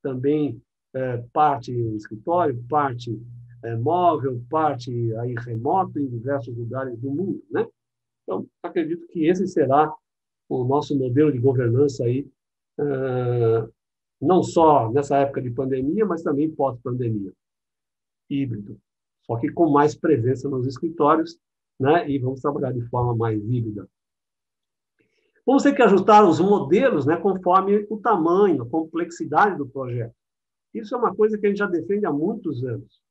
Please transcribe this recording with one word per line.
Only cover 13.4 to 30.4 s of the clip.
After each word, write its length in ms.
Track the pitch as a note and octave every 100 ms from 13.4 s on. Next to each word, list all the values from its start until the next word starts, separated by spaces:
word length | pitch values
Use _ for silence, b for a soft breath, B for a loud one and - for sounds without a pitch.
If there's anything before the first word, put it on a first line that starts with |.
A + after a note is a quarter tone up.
| A2+ A2+ G#2+ _ _ _ _ _
não 200 | C#3 F#3
só 480 | C#3 F3 D#3+ C#3+ A2+
nessa 240 | C3 C#3+ C#3
época 240 | C#3 -
de 80 | B2+
pandemia, 560 | A#2+ C3+ C3 C3+ F#3+ G#3
mas 160 | E3
também 260 | E3 C#3 D#3
pós-pandemia, 840 | D#3 C3+ A#2+ B2+ B2 A#2+ G#2+ F#2+ _ _ _ _ _ _ _ _ _ _
híbrido. 480 | C#3 C3 A2 G2+ A#2 _ _ _ _ _
Só 100 | A#2
que 140 | D3+
com 180 | - E3
mais 280 | C#3+ D3+ D3+
presença 520 | E3 C3+ A#2 B2+ C#3
nos 160 | C3
escritórios, 760 | B2+ - E3 - D3 D#3+ E3 - _ _ _ _
né? 320 | C3 E3+ D3+
E 120 | C#3
vamos 200 | B2 C3
trabalhar 320 | D3+ D3 C3+
de 100 | B2+
forma 340 | A#2 B2 B2 A2+
mais 260 | A2+ G#2+
híbrida. 460 | G#2 B2 A2 G2+ F#2 _ _ _ _ _ _ _ _ _ _ _ _ _ _ _ -
Vamos 160 | C4+
ter 120 | C#4+
que 80 | C#4+
ajustar 460 | A3+ F#3+ F#3+ G#3+ G#3
os 100 | D3
modelos, 680 | F#3 G3+ C3+ F#3 C4+ F3 C3
né, 100 | E3+
conforme 680 | G3+ F#3 F3+ F#3 F#3+ G#3 G#3
o 80 | A3
tamanho, 680 | A#3+ G3 D#3+ F3+ G#3 D3
a 60 | A#2
complexidade 880 | D#3+ D#3+ E3 E3+ - D3+ D3+ G#3 E3
do 100 | B2+
projeto. 480 | C#3 B2+ A#2+ A#2 _ _ _